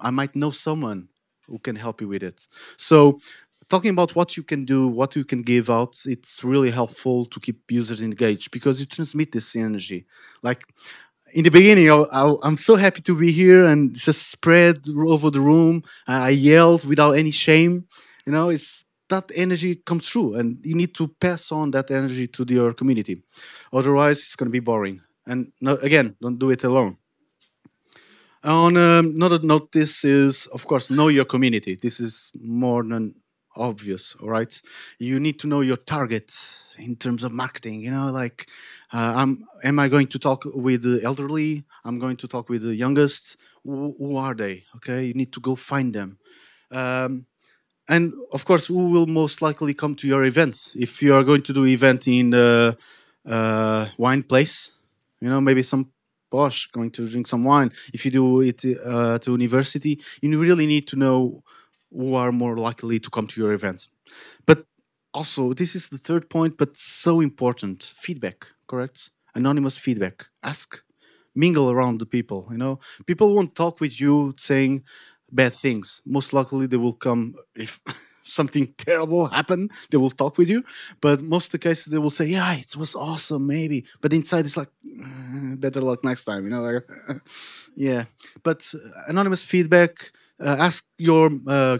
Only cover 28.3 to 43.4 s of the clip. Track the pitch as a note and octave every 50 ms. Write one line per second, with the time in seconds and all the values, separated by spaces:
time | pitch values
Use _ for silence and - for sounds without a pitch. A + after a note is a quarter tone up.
28.3 | _ _ - D3 D#3 E3 E3 E3+ F3 F3 F3 E3+ E3+ E3+ E3 E3 D3+ D#3+ F3 F#3
29.3 | F3 E3 D#3 D#3 D3+ D#3 D3+ - - D#3+ D3+ D3 - - - C#3+ C#3 C#3 C#3 C#3
30.3 | C3 - - - - C3 - - D#3 C3 - - C3 D3 D3+ D#3 D3 C#3 C3 -
31.3 | - B2+ C3+ B2+ A2+ G#2 - G2+ F#2 F#2 - A#2+ - - A#2+ A2+ A2 - - -
32.3 | - - A#2+ A2+ A#2 A#2+ B2+ B2 A#2+ A#2+ A#2 A2+ A#2 A2+ A2+ G#2 - _ _ _
33.3 | _ _ _ _ _ - A#2+ B2 A2 G#2 G#2 G2+ F#2+ F#2 - - - - - G#2+
34.3 | A2+ A2+ - - - - _ - - - - - - - A#2 B2 C3+ C3+ D3 D#3
35.3 | D3+ D3+ - D3+ D3 C#3+ C#3 C3 B2+ A#2+ - - D#3 D3+ C3+ A2+ A2+ A2 - -
36.3 | - - - - - - - _ _ - A2 A#2+ A#2+ A2+ - B2+ A#2+ A2+ A#2+ B2
37.3 | A2+ A#2+ B2+ - - - - A#2 G#2+ A2 G#2+ A#2+ C3 C3+ C3+ C#3 C3 C3+ B2+ A#2
38.3 | - - - _ - - - - - - _ _ - A#2 A#2 A#2 A#2 B2+ C3+ C3+
39.3 | C3+ - - _ _ - - C3 C#3+ D3 C#3+ C3+ C3 D3 C3+ C3 - C#3 - D3
40.3 | C3 C3 - D3 - C#3 B2 C3 B2+ A#2+ A#2 B2 B2 A#2 G2+ A#2+ - - C#3 C#3
41.3 | D3+ D#3 D3+ D#3 D3+ D3 C#3+ _ _ - - A2+ A#2+ A#2+ B2 B2+ B2+ - - A#2+
42.3 | - B2 A#2 - A#2+ A#2 G#2+ A#2 A2+ A2 B2 C3 C#3 C#3+ D3 C#3 C#3 - - -
43.3 | - _